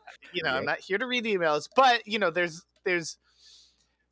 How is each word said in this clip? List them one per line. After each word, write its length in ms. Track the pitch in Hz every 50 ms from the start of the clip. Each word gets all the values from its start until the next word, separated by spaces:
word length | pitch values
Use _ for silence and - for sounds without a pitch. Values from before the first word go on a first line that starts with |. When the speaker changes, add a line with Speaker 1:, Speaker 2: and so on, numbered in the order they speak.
| - - - - - -
Speaker 1:
you 100 | - 175
know, 80 | 165 151
I'm 60 | 127 135
Speaker 2:
Yep. 20 | 139
Speaker 1:
not 140 | 143 165 165
here 180 | - - 190 208
to 80 | 254
read 180 | 247 247 247 214
emails, 440 | 226 208 185 170 156 151 147 - - -
but, 300 | 254 269 254 240 226 -
you 120 | 208 208 220
know, 120 | 202 170
there's, 340 | 156 180 175 175 156 170 - _ _ _ -
there's 340 | 196 180 175 160 - - - _ _ _ _ - - - - - _ _ _ _ _ _ _ _ _